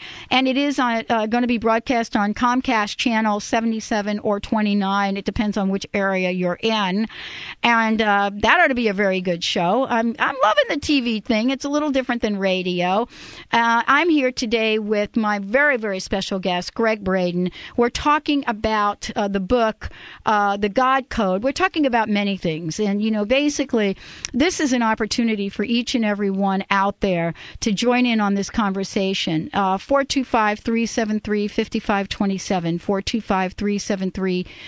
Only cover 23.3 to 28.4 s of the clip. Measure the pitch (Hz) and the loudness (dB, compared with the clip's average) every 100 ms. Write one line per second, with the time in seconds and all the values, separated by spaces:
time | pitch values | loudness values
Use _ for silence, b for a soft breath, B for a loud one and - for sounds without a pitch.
23.3 | 269 294 294 277 233 202 196 B B B | 2 2 0 0 2 0 -2 B B B
24.3 | 240 330 - 294 247 226 220 214 - 233 | 0 0 2 0 2 2 0 -2 0 0
25.3 | 214 202 - 202 233 240 247 214 202 202 | 0 -4 -4 -2 -2 0 0 0 0 0
26.3 | 196 196 190 190 196 196 - 202 175 165 | 0 0 0 0 0 0 0 0 0 -2
27.3 | 160 B B 233 202 240 247 247 226 202 | -6 B B -4 0 2 2 2 2 0
28.3 | 202 | 0